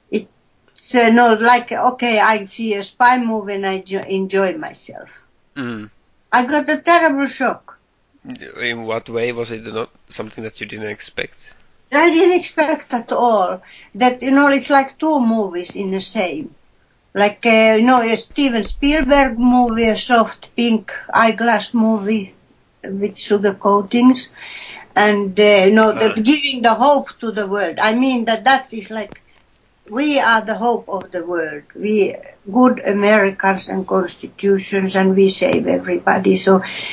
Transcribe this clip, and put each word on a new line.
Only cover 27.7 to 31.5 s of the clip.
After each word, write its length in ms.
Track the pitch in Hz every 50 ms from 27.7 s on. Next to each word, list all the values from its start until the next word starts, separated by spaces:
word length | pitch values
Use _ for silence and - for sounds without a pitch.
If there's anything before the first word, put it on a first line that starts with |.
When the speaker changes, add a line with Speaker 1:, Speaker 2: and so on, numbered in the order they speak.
| 156 -
Speaker 1:
I 140 | 196 214 220
mean 300 | 240 262 269 262 240 226
that 180 | - - - 202
that 300 | 254 269 262 262 - -
is 180 | 226 190 -
like, 300 | 220 220 208 196 - - _ _ _ _ _ _ _ _ _ _ _ _ _ -
we 320 | 202 247 294 302 294 262
are 220 | 240 226 233 220
the 140 | 202 202 214
hope 340 | 185 220 240 233 208 185 -
of 220 | 190 190 180 -
the 120 | - 175 165
world. 380 | 170 175 170 160 156